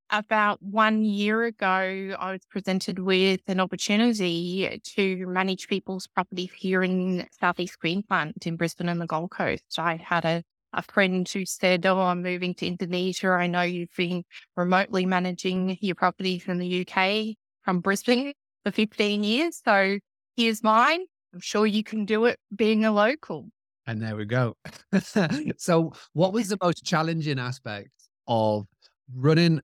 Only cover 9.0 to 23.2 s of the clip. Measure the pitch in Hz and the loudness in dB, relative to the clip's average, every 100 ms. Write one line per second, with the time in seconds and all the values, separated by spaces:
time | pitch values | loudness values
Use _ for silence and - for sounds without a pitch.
9 | 170 160 170 - 170 - - - 165 165 | -2 -4 -4 -4 -2 -2 -6 -4 -4 -4
10 | - 170 165 170 - _ _ - - - | -2 -2 0 -2 -6 _ _ -10 -4 2
11 | 185 185 180 196 185 - 185 180 190 190 | 2 2 -2 -4 -6 -2 2 2 2 2
12 | 180 180 180 180 180 180 175 180 175 180 | 2 0 -4 -4 -4 -4 -6 -4 -4 -2
13 | 185 180 190 180 175 180 175 180 175 - | -2 -2 0 2 2 0 0 -2 -6 -4
14 | 175 180 - - - - 180 185 196 190 | -2 -2 -8 -18 -12 -2 2 2 2 0
15 | 185 185 180 175 190 185 185 185 196 170 | 2 0 0 -4 -2 -2 -2 -2 -4 0
16 | 185 - 185 180 - 180 180 180 180 - | 0 0 -2 -2 -4 -4 -2 -4 -2 0
17 | 185 214 220 220 _ _ - 180 190 202 | 2 0 -4 -8 _ _ -2 0 2 0
18 | - 247 285 285 _ _ 208 208 214 - | 2 2 0 -8 _ _ -4 0 0 0
19 | 208 208 208 233 339 - - 202 190 202 | 0 0 0 0 -2 -2 2 4 4 0
20 | _ _ _ - 226 220 220 220 262 339 | _ _ _ 0 0 2 4 4 4 2
21 | 370 _ _ 175 - 208 214 208 214 220 | -4 _ _ -14 -4 0 2 2 -2 -4
22 | 202 214 226 - - 202 214 220 220 208 | -2 2 2 0 -8 0 2 4 2 4
23 | 214 302 | 2 0